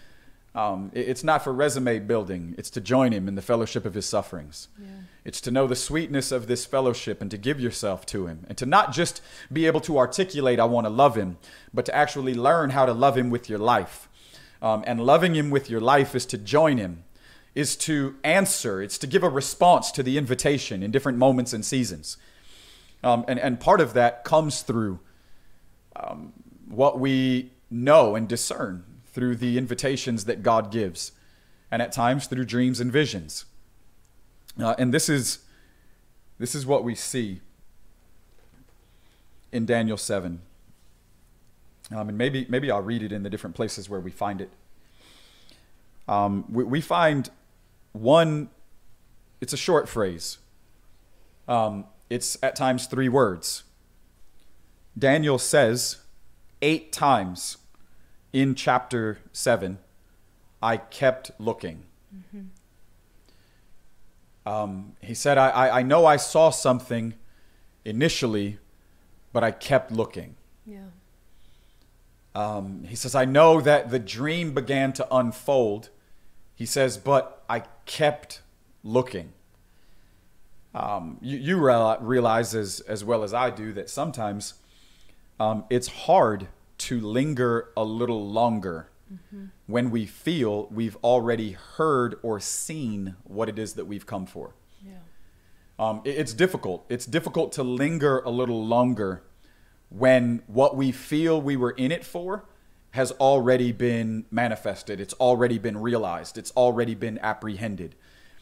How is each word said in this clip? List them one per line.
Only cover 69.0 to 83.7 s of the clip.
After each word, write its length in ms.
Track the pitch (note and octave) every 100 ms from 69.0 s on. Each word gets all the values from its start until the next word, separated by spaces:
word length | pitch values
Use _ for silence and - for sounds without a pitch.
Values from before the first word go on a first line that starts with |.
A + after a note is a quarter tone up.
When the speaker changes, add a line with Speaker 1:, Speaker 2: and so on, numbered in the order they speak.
| _ - -
Speaker 1:
but 100 | A#2+
I 60 | A2+
kept 400 | - - C3+ -
looking." 460 | A2 A2 F#2+ - - _ _ A3
Speaker 2:
Yeah. 220 | G3+ G3 F3+ _ _ _ - - - _ _ _ _ _ _ _
Speaker 1:
Um, 500 | G#2 G#2 G#2 G2 G2
he 120 | F2+ A2+
says, 180 | C3
"I 100 | C3
know 360 | C3 C#3 D#3+ D#3+
that 300 | C#3+ C#3+ B2
the 80 | B2
dream 560 | G#2 A2 C#3+ E3+ E3
began 380 | C#3 B2 C3+ C3+
to 120 | C3 C3
unfold." 760 | C3 A#2+ - - C#3 A2+ G#2 - - _ - - - -
He 120 | - A#2
says, 300 | - C3 G#2
"But 460 | C3+ C#3 - - -
I 160 | A#2+ - - -
kept 540 | - D3+ D3 - - - _ _ _
looking." 500 | G#2+ A#2 B2 G2 D#2+ - _ _ _ _ - - - _ _ _ - - -
Um, 420 | - - G2+ E2 C2+
you, 160 | B2+ C#3
you 180 | C#3 F#3
reali-, 420 | C#3 A#2 A2 A2
realize 540 | A2+ B2+ A#2 A2+ A2+
as, 260 | A2 G2+ F2+
as 220 | - G#2+
well 220 | G#2 A#2
as 80 | G#2
I 160 | A2+ B2+
do 240 | - G#2+